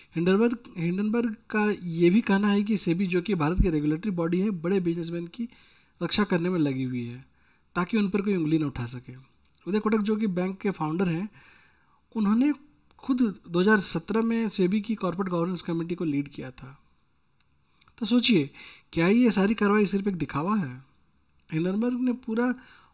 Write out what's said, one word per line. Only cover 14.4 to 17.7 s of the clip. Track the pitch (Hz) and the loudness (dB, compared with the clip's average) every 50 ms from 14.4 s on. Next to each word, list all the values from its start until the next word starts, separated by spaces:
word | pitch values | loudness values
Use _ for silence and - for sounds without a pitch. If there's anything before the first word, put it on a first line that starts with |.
| 226 208 | -2 -2
सेबी | - - 185 175 196 220 | 0 0 0 2 2 0
की | 202 - 220 | -2 -2 -4
कॉर्पोरेट | 196 - 180 160 180 196 190 | -4 -4 -4 -4 -4 -4 -2
गवर्नेंस | 180 170 170 180 185 165 | -2 -2 -2 -2 -4 -6
कमेटी | - - 170 165 170 170 175 | -6 -4 -4 -4 -4 -4 -6
को | 170 180 | -4 -2
लीड | 160 143 143 143 139 | -2 -2 -2 -4 -6
किया | - - 143 131 | -10 -12 -14 -14
था। | 127 - 135 131 139 - _ _ _ _ _ _ _ _ _ _ _ _ _ _ _ _ _ _ | -14 -16 -18 -20 -20 -20 _ _ _ _ _ _ _ _ _ _ _ _ _ _ _ _ _ _